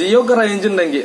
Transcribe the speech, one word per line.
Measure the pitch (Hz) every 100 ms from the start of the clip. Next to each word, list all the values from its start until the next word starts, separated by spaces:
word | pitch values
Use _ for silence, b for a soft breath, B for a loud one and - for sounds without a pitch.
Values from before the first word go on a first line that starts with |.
Jio | 180 233
ഒക്കെ | 240
റേഞ്ച് | 233 214 202 208
ഉണ്ടെങ്കിൽ | 190 165 139